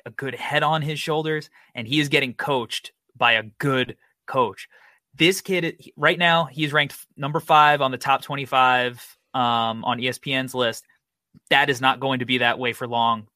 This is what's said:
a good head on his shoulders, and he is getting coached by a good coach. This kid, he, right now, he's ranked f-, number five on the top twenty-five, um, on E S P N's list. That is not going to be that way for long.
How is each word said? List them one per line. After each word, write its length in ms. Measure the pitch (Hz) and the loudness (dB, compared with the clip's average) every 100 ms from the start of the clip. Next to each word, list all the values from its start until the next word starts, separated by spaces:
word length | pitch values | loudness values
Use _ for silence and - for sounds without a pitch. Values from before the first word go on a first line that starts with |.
| 123 | -16
a 60 | |
good 240 | - 139 120 | -10 -10 -8
head 260 | - 147 | -4 0
on 220 | 151 160 | 0 0
his 160 | 147 147 | -2 -6
shoulders, 500 | - 156 156 156 147 _ _ | -4 -4 -2 -6 -8 _ _
and 140 | 120 113 | -12 -2
he 120 | 151 | 0
is 100 | 143 | 2
getting 260 | 143 131 113 | 2 0 -4
coached 560 | - 127 113 - - - _ - | -2 -2 -4 -10 -12 -20 _ -2
by 160 | 120 | 2
a 100 | 113 | 2
good 540 | 107 - 143 131 123 - _ _ - | -2 -6 -2 0 -2 -6 _ _ -6
coach. 400 | 131 113 - - _ _ _ _ - | -2 -2 -4 -18 _ _ _ _ 0
This 260 | 165 190 | 2 2
kid, 360 | - 185 165 - | -2 -4 -4 -8
he, 140 | - - | -16 -2
right 220 | 151 175 | 0 2
now, 260 | 175 170 156 | 2 2 0
he's 260 | 135 147 | -4 -2
ranked 200 | 151 143 | 0 -2
f-, 140 | - - - | -6 -20 -10
number 220 | 143 156 | -6 -4
five 420 | - 151 147 147 | 4 6 6 4
on 80 | 131 | 0
the 80 | 123 | -2
top 240 | 139 135 | 0 0
twenty-five, 960 | - 139 131 135 127 127 123 120 - _ _ | -2 -10 0 2 4 4 0 -6 -16 _ _
um, 500 | 131 120 120 113 113 | -2 0 0 -2 -4
on 160 | - 120 | -4 -4
E 80 | 127 | -4
S 120 | 120 | -6
P 120 | - | -4
N's 220 | 131 127 | -4 -4
list. 320 | 127 117 110 - _ _ _ _ _ - | -2 -2 -4 -12 _ _ _ _ _ 2
That 220 | 139 143 | 4 4
is 100 | 123 | 2
not 180 | 131 127 | 0 2
going 200 | 135 127 | -2 -2
to 60 | 120 | 0
be 120 | 127 | 0
that 220 | 120 120 | 2 0
way 120 | 123 | -2
for 160 | 113 123 | -4 -4
long. 400 | 117 117 113 107 | 0 0 -2 -6